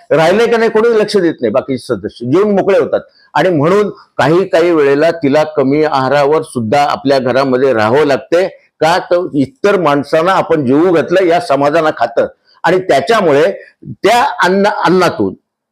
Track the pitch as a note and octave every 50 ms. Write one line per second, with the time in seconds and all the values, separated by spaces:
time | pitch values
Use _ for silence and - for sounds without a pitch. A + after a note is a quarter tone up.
0 | - - C#3+ D#3 D#3+ E3+ F#3 A3 A#3 G#3+ A#3 A3 A3+ A3 A3 A3 A3 A#3+ A#3 G#3+
1 | G#3 G#3 - G3 F3 D#3+ C#3+ - B2 G#2+ G#2+ B2+ - - C3+ A#2 - - A#2+ F#2+
2 | F#2+ G2 - - A#2+ B2 C#3 F#3 G#3+ G#3+ G3+ F#3+ - F#3+ G3 F3 C3+ - - G2+
3 | - - _ _ _ _ - C#3+ D#3 F#3 F3 C#3+ C#3 E3 F#3+ G#3 G#3 F#3+ - -
4 | - _ _ - B2+ C#3 E3 F3+ F#3+ F#3 - E3 E3+ F3 E3+ D#3 C#3+ C#3 C#3 C#3+
5 | D#3 E3+ E3 E3 - C3+ C3+ D#3 D3+ D3+ - D3 C3+ C3 C#3+ D3+ D#3 D3+ D3 C3+
6 | C3 C3 C#3 D3 C#3+ C#3+ D#3 D#3+ C#3+ - - C3 A2+ G#2+ B2 C#3+ C#3+ D3+ C3 -
7 | - C3+ C#3 C3+ A#2+ B2+ A#2 C3+ C#3 C3+ B2 B2+ C3+ C3+ B2 A2 G#2+ A2 B2 D3+
8 | D3+ C#3+ C3+ B2+ - - E3 F3 F#3+ F3+ - - _ _ _ - D3+ D#3+ F3 F#3
9 | F3+ - F3+ F3 F3+ - - D3 B2+ - - _ - G3+ G#3 F#3+ E3 D3 C#3+ C#3+
10 | B2+ - - D#3+ E3 F#3 F#3+ E3+ - - E3 D#3 C#3 A#2 C3+ D3 E3+ F#3+ E3+ D#3
11 | B2 - E3+ F#3+ F#3+ E3+ E3+ F3 - - C#3 C#3 C#3+ D3 D3 E3+ D#3 D#3 D3+ -
12 | A#2+ A#2+ - C#3 A2 - - _ _ _ _ _ - E3 F3+ F#3 F#3 A#3+ A#3 A3+
13 | A3+ A3+ A3+ A3 G3 D#3+ C#3 C#3 E3 G3 F#3+ - - - _ _ - C#3+ - -
14 | - F#3+ A#3 B3 - - - - - F3 F#3+ G3+ G3 G#3 - - - E3+ F3+ F#3
15 | F3+ D#3+ - - G#2 F#2+ - - _ _ _ _ _ _